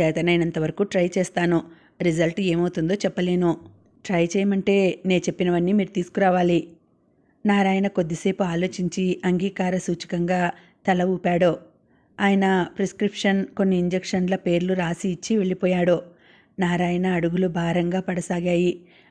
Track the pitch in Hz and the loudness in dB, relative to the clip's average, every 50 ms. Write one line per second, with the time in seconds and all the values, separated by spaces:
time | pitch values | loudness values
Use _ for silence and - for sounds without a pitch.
0 | 165 160 156 170 165 175 175 170 170 165 160 170 156 156 - - 202 202 - 190 | 0 0 0 0 0 2 2 2 2 0 -2 -2 -4 -4 -2 -4 -4 -2 0 0
1 | 175 180 - 190 180 - - 180 175 175 170 165 165 - - - _ _ _ - | 0 0 0 -2 -4 -2 -2 -2 0 2 2 0 0 -4 -18 -20 _ _ _ -2
2 | 180 175 160 165 165 170 165 - 190 185 165 170 175 180 175 175 160 165 190 202 | -2 0 2 2 0 0 0 -2 -2 0 0 0 0 -2 -2 -2 -2 -2 -2 -2
3 | - 185 - - 180 180 180 180 175 170 160 - - - - _ _ _ _ _ | -2 -4 -2 -2 -2 0 0 2 2 0 0 -2 -6 -20 -20 _ _ _ _ _
4 | - - 190 170 170 175 - 196 196 202 196 196 185 208 196 196 190 180 - - | -8 -2 0 0 0 0 0 0 0 0 0 0 0 2 2 2 2 2 0 -2
5 | - 185 180 175 - - - - 180 180 175 175 175 180 208 208 190 185 - 185 | -2 0 0 2 0 -2 -4 -2 0 0 2 2 2 2 2 0 0 0 -2 -6
6 | 175 - - 208 196 185 180 185 175 175 175 165 - - - _ _ _ _ _ | -6 -4 -2 0 2 2 4 4 2 2 2 2 0 -4 -14 _ _ _ _ _
7 | _ _ _ _ _ _ _ _ - 208 202 202 196 190 190 190 196 202 - 190 | _ _ _ _ _ _ _ _ 0 2 2 4 4 2 2 2 0 0 0 -2
8 | 175 156 170 - - 196 185 - 196 175 170 170 147 139 117 - 180 170 - 185 | -2 -2 -4 -2 -2 -2 0 0 -2 -2 -2 -2 -2 -4 -4 -4 -4 -4 -2 -2
9 | 185 180 175 - - 185 180 170 185 196 190 - 185 185 185 180 - - 170 170 | -2 -2 -2 -2 0 0 0 0 0 -2 -2 -2 -2 -2 -2 -2 -2 -4 -6 -6
10 | - - 180 175 175 170 185 180 175 175 - - - - _ _ - 202 185 180 | -6 -6 -4 -2 -2 0 0 0 0 -2 -4 -8 -16 -20 _ _ -2 0 2 2
11 | 180 190 185 180 - 180 175 170 180 170 160 - - - _ _ _ _ _ _ | 2 0 0 0 0 0 2 4 4 2 2 0 -8 -18 _ _ _ _ _ _
12 | _ _ - - 208 196 196 196 196 190 190 185 170 - - - 196 185 - - | _ _ -6 0 2 2 4 4 4 2 2 2 0 -2 -2 -4 -4 -4 -2 -2
13 | 208 202 202 - - 202 196 196 190 - - - 196 190 190 180 175 180 180 185 | -4 -4 -2 -2 0 0 0 0 -2 -4 -2 -2 0 2 2 2 0 0 -2 -2
14 | 180 - - 185 180 180 190 185 - 180 170 170 175 185 190 185 175 165 175 - | -4 -2 -2 -2 0 0 -2 -2 0 0 0 0 0 0 -2 -2 -2 -4 -4 -4
15 | - 190 175 - - - 226 214 185 185 180 180 - 180 185 180 175 175 170 165 | -4 -4 -4 -4 -4 -2 0 0 0 0 -2 0 0 0 2 2 2 2 2 0
16 | - - - _ _ _ - _ _ _ - - 185 175 175 175 180 175 175 175 | 0 -8 -20 _ _ _ -20 _ _ _ -6 -2 -2 0 0 0 0 0 0 0
17 | 185 185 185 170 165 170 175 180 185 180 165 175 170 170 170 175 170 175 180 185 | 0 0 0 0 0 -2 0 0 -2 0 -2 -2 -2 0 0 0 0 0 -2 -2
18 | 185 - 180 180 175 - 185 175 175 180 175 170 180 175 175 - - - _ _ | -4 -4 -6 -6 -4 -4 -4 -4 -2 0 0 2 2 0 0 -4 -10 -20 _ _
19 | _ _ | _ _